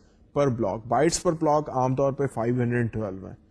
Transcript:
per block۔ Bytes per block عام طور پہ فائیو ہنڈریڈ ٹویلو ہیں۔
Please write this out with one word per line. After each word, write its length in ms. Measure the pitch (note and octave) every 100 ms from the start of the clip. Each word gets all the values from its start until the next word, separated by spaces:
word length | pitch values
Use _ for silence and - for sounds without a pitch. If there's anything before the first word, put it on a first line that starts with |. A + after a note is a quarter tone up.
| _ _ _ C#3+
per 100 | C#3+
block۔ 280 | A#2 G#2 G#2+
Bytes 560 | A2+ A#2+ D#3+ - F#3
per 0 |
block 320 | D#3+ D#3 D3+ D3+
عام 280 | C3 B2+ C3
طور 160 | C#3
پہ 120 | C3 C#3
فائیو 220 | - A2+ B2
ہنڈریڈ 380 | A#2+ A#2+ A2+
ٹویلو 340 | A2+ G#2+ F#2+ F#2+
ہیں۔ 80 | - -